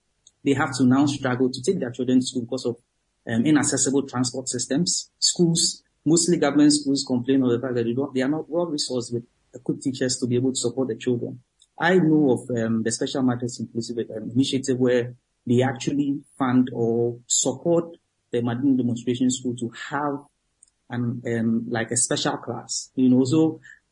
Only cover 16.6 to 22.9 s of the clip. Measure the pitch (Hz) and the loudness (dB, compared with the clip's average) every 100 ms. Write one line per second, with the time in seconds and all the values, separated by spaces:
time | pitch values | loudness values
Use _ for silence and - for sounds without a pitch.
16.6 | 123 120 113 117 120 120 - - 135 127 | 2 0 0 2 0 -4 -4 -2 -2 -2
17.6 | 175 170 165 - _ _ _ 123 120 120 | 0 0 0 -10 _ _ _ -4 -2 0
18.6 | 143 127 120 113 - 120 127 123 127 120 | 2 2 0 -2 -4 0 0 0 -4 -6
19.6 | 117 - - 143 147 139 - _ _ _ | -8 -8 -8 -4 -4 -6 -10 _ _ _
20.6 | _ _ _ 123 120 120 120 117 113 113 | _ _ _ -4 -4 -4 -4 -2 0 -2
21.6 | 117 117 113 117 - 147 151 135 - 123 | -2 -4 -2 -2 -2 -2 -2 -4 -8 -10
22.6 | - - - | -8 -10 -8